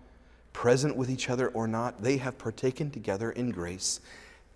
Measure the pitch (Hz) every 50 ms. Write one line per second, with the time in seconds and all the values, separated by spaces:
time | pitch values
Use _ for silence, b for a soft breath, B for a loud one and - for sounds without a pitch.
0 | B B B B B B B B B B - - - 120 127 131 135 151 127 120
1 | 131 123 131 127 - - 127 123 127 117 - 117 113 113 110 113 117 123 113 -
2 | 98 127 143 139 127 131 123 - - 117 107 - - 131 131 - 160 143 139 117
3 | 104 - 98 98 110 113 - - 123 123 104 90 85 87 90 95 - - - B
4 | B B B B B B B B B - -